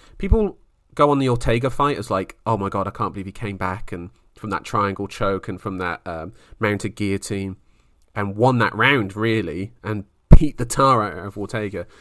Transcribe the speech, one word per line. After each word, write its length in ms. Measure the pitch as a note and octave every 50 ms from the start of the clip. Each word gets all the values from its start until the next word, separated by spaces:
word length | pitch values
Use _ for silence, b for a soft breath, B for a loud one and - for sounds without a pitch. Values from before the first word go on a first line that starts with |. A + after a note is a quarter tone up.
| b b b
People 400 | - G3+ F#3+ A3+ A3+ G#3 F#3 - - - _ _ _ _ _ -
go 180 | - D3 D3
on 80 | C#3+ C#3
the 80 | C3+ B2+
Ortega 400 | A#2+ A#2 - - A#2 A#2 B2+ C3
fight 280 | B2 - C#3+ C#3+ C3+
as 120 | F2 G#2 -
like, 280 | G#2+ F#2+ F#2+ - - _ _
"Oh 120 | A2 A2+
my 120 | G#2 G2 G2
God, 180 | - G2+ F#2+
I 40 | G2
can't 220 | - - A2 F#2 -
believe 120 | G2+ F#2
he 60 | G2 -
came 240 | - - G#2+ G2
back 340 | F#2+ F#2+ F#2 F#2+ A2+ - -
and 180 | - F2 E2+ F2+ - _ _ _ _
from 140 | - - G#2+
that 120 | F#2+ - -
triangle 440 | - - A2 G2+ G2 F#2+ F#2 G2+
choke 400 | G2 - - G#2+ G2 G2 F#2+ - -
and 100 | F#2 F2+
from 180 | - G#2 F#2 F2+
that, 220 | F#2 F2 E2 - -
um, 260 | F#2 E2+ D#2+ E2 F#2 - b b b b -
mounted 360 | G#2+ G#2 G#2 G2+ - G#2 -
guillotine 600 | - G#2 G2 G2 G2 - - G#2+ G2 G2 F#2+ F#2 - _ _ _ _ _ _ _ _ _ _ _
and 200 | G#2+ G2+ G2+ G2
won 200 | G#2 A#2+ B2+ B2+ A#2+
that 140 | A2 F#2 -
round, 400 | G#2 A2+ C3+ C#3+ B2+ G2+ F#2 G2
really, 580 | G#2 A2 A2+ A2 A2 F#2 E2 D2+ F2+ G2 - - _ -
and 220 | G2+ G#2+ G#2 - - _ _ _ _ -
beat 200 | - D#3+ C#3+ -
the 80 | - B2
tar 380 | A#2+ - - C#3 C3+ C3 A2+ G#2+
out 220 | G2 D#2 F2+ F2+
of 100 | G2+ -
Ortega." 480 | G#2 G2 - - A2+ G#2+ G2+ G2+ F2+ F2 b b b